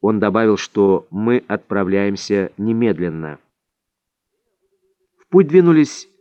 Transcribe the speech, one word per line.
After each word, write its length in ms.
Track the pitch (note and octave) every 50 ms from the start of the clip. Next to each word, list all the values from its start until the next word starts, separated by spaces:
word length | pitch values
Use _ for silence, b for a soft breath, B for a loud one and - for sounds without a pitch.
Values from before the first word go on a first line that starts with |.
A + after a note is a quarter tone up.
Он 180 | - G2+ A2 G#2+
добавил, 380 | F#2+ G#2 F#2+ A2+ A2+ A2 G#2 F#2+
что 500 | - - _ G#2+ G2+ G2 F#2+ E2+ - _
мы 320 | - G2 G#2+ A2+ A#2+ B2 B2 _
отправляемся 1040 | G2+ G#2 _ _ G#2 G2+ G2 F#2 F#2+ G2 G2+ G2+ G2+ F#2+ - - G#2 G2+ F#2+ F2+ _ -
немедленно. 800 | G2+ A2 A2+ A2+ A#2+ A2+ F#2+ D#2+ F2+ F2 D#2 D#2+ D#2+ D#2 D2 - _ _ _ _ _ _ _ _ _ _ _ _ _ _ _ _ _ _ _ _ _ _ _ _ _ _ _ _ _ _ _ _ _ _ _ _
В 80 | _ _
путь 200 | - F3+ G3 C#3+
двинулись 640 | D3+ F#3 F3 E3+ E3 D#3 D3+ C3+ - - - _ _ _